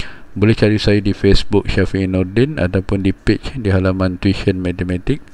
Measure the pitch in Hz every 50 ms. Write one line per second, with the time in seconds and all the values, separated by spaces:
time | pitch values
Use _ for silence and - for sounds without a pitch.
0 | - - - - - - - 98 98 110 113 - 113 104 107 104 - 107 101 104
1 | 95 101 95 - - 98 95 - - - 101 101 - - - 101 92 - - 95
2 | 95 95 92 92 92 92 98 113 127 151 156 - 90 90 92 95 92 - 104 98
3 | 95 98 95 - - - 107 - - - - 135 110 101 95 95 92 95 92 95
4 | 92 92 90 90 - 101 95 - - 104 92 92 90 90 90 90 92 90 90 90
5 | - - 139 - - -